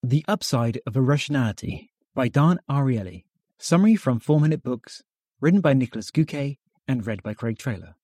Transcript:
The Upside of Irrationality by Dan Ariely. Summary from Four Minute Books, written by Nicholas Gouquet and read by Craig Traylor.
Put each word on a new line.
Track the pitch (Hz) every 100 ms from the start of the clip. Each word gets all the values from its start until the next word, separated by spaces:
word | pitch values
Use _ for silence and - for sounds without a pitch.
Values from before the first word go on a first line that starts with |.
| 123
The | 143 -
Upside | 156 - 127 117 110 -
of | 117
Irrationality | 131 143 - 143 117 98 117 98 - _ _
by | - 123
Dan | 143 156 180 -
Ariely. | 143 135 117 95 87 _ _ _ _
Summary | - 165 208 220
from | - 120
Four | - 151
Minute | 151 156
Books, | - 123 - - _ _ _ _
written | 147 196
by | 156
Nicholas | 135 123 110 104
Gouquet | - 156 147 139 143 _ _ -
and | 127 107
read | 107
by | -
Craig | 104 117 110
Traylor. | - 98 82 -